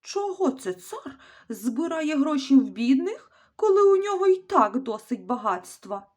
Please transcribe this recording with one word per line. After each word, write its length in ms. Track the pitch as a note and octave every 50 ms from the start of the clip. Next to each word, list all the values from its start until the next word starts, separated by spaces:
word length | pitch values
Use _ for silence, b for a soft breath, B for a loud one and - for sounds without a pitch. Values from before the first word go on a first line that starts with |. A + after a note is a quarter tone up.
Чого 500 | _ - - G4 G4+ G4+ F#4 F#4 F#4+ C4
це 240 | C4 - - F#3+ F3+
цар 440 | - - - - B4+ - C#4+ - b b b b b b b
збирає 680 | A3+ F#3+ G3+ B3 A3+ A#3 E4 E4+ E4 D#4+ D#4 D4+ D#4
гроші 400 | C#4+ C#4 D#4 D4+ C4+ C4+ - C#4
в 140 | C4 A3+ G3
бідних, 600 | - A3 A#3 A#3+ C4+ C4 F4+ F#4+ A#4 - - _ b b b b b
коли 360 | - G#4+ G#4+ F#4+ G4+ G4+ G4
у 100 | G4 F#4+
нього 240 | G4 G#4 G4+ F#4 F#4+
й 100 | G4 F#4+
так 460 | F#4 - _ G4+ D#4+ A3 G#3 G3 B3+
досить 420 | C4+ C4+ G#3+ G#3+ - _ B3 G3+ F#3
багатства? 880 | F3+ - - - G#3+ - - - - - - - F#3+ G3+ G3 - _ _